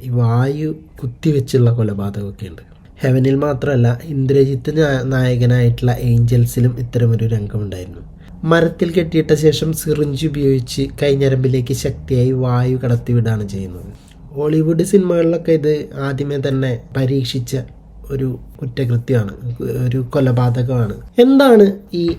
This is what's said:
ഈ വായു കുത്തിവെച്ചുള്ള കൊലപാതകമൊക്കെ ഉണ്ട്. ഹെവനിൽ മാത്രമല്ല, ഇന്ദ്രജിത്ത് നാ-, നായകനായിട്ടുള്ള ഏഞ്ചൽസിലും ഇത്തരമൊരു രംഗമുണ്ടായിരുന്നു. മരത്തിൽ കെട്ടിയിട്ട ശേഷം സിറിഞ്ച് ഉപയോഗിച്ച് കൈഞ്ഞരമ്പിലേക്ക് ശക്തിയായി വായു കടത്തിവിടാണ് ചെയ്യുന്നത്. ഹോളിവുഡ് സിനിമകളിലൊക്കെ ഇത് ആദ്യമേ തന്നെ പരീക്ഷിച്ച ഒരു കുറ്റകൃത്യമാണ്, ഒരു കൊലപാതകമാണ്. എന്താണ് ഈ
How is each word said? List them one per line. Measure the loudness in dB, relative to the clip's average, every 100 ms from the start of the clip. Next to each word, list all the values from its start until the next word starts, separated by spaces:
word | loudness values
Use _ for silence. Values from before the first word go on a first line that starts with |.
ഈ | -4
വായു | 0 2 2 0 -2 -4 -6 -14 -12
കുത്തിവെച്ചുള്ള | -10 -4 0 0 0 2 4
കൊലപാതകമൊക്കെ | 2 -2 -2 -6 -6 -10 -10 -14
ഉണ്ട്. | -16 -20 -20 -20 -4
ഹെവനിൽ | 0 2 2
മാത്രമല്ല, | 2 0 -2 0 2 2 0
ഇന്ദ്രജിത്ത് | -4 -2 2 4 2 0 -2 0
നാ-, | 2 0
നായകനായിട്ടുള്ള | -2 0 0 2 2 4 2 2 0 0
ഏഞ്ചൽസിലും | 2 2 4 4 2 2 0 0
ഇത്തരമൊരു | -4 0 2 2
രംഗമുണ്ടായിരുന്നു. | 0 -2 -4 -6 -6 -8 -12 -16 -18 -20 -20 -8
മരത്തിൽ | 0 2 2 0 -2
കെട്ടിയിട്ട | -2 0 0 2
ശേഷം | 2 2 2 -2
സിറിഞ്ച് | -4 -4 -2 -2 -2 -4
ഉപയോഗിച്ച് | 0 0 0 -2 -6 -6
കൈഞ്ഞരമ്പിലേക്ക് | -2 0 2 2 2 0 0 -2
ശക്തിയായി | -4 -4 -6 -2 0 2
വായു | 0 0 0 0 0
കടത്തിവിടാണ് | 0 -2 0 0 2 -2 -4
ചെയ്യുന്നത്. | -8 -10 -12 -16 -18 -20 -20 -12
ഹോളിവുഡ് | -4 0 2 2 0
സിനിമകളിലൊക്കെ | 4 4 6 4 4 0 2
ഇത് | 2 2 -2 -4
ആദ്യമേ | -6 -4 -4 -4 -2
തന്നെ | -2 -2 -2 -4 -6
പരീക്ഷിച്ച | -2 0 0 -2 -6 -6 -6 -8 -16 -20 -20 -10
ഒരു | -6 -4 -6 -14
കുറ്റകൃത്യമാണ്, | -12 -8 -4 -2 -2 0 0 0 -6 -10 -8 -6 -4
ഒരു | -2 -2 -2
കൊലപാതകമാണ്. | 0 2 2 2 0 -2 -2 -2 -6 -4 2
എന്താണ് | 4 6 6 6 6 2 -8
ഈ | -4 -4